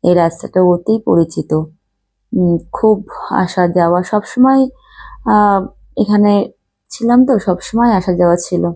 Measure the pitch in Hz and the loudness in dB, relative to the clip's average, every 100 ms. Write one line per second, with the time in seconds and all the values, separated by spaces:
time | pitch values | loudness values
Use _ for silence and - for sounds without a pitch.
0 | 175 180 170 - - 190 180 175 175 220 | 2 2 2 -2 -4 0 2 2 0 -2
1 | - 175 165 - - 156 156 _ _ _ | 0 0 0 -4 -4 -4 -6 _ _ _
2 | _ _ _ - 175 170 - - 220 202 | _ _ _ -2 0 -2 -4 -2 0 0
3 | - - - - 180 - 175 180 170 175 | -4 -14 -6 -4 -2 0 0 2 2 0
4 | 180 214 208 - 254 269 262 - _ - | 0 -4 -4 0 2 4 0 -4 _ -20
5 | - - 233 214 208 196 185 _ _ - | -20 -10 0 2 2 0 -4 _ _ -6
6 | 202 208 208 202 - _ _ _ _ - | 0 2 4 2 -2 _ _ _ _ -6
7 | 233 240 254 226 196 175 - 226 240 202 | 0 2 4 0 0 -4 -4 -2 0 0
8 | 185 175 175 175 - 175 175 | 0 0 2 0 -2 -4 -4